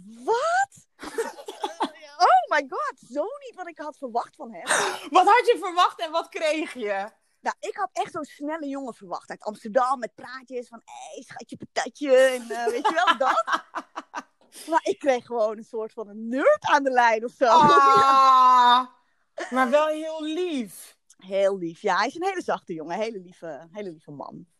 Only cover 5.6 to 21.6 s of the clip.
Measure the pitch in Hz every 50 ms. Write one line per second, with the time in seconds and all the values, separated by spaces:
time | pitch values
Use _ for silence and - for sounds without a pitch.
5.6 | 349 392 339 349 359 440 - - 339 320 302 330 - - - 381 330 311 302 311
6.6 | 311 262 - 254 240 208 202 196 196 214 - _ _ _ _ _ - 254 285 _
7.6 | - 349 - - 392 370 - 339 381 - - 349 302 - - - 294 285 311 330
8.6 | 302 277 269 277 277 254 214 _ 202 175 175 147 - - 185 190 - - 214 -
9.6 | - 226 202 262 247 254 269 262 233 214 _ - 269 240 247 262 262 - 269 240
10.6 | 240 226 233 226 _ _ 120 120 127 147 165 220 254 - - - - - - -
11.6 | - - - - 170 254 - - 285 285 262 254 262 262 254 254 233 233 214 233
12.6 | 240 226 233 247 294 311 330 320 359 403 330 226 269 254 - - - - - 311
13.6 | - _ - - - _ - - - _ - - - _ _ _ _ _ - -
14.6 | - - 320 320 - 320 403 - - 294 254 247 233 - 240 240 214 220 220 214
15.6 | 226 - - 226 214 220 _ - 214 208 202 214 226 226 240 262 320 480 605 587
16.6 | - - 330 294 277 269 262 247 240 233 226 220 220 - - - - 240 220 -
17.6 | 302 - 277 277 269 269 269 269 269 269 269 269 269 262 262 262 254 254 254 247
18.6 | 247 240 240 247 254 254 _ _ _ _ _ _ _ _ _ - 349 - 247 254
19.6 | 262 240 254 294 302 311 311 311 311 320 320 320 302 311 311 330 359 359 320 269
20.6 | 226 190 - - - - _ _ _ _ _ _ - 190 196 190 196 190 196 190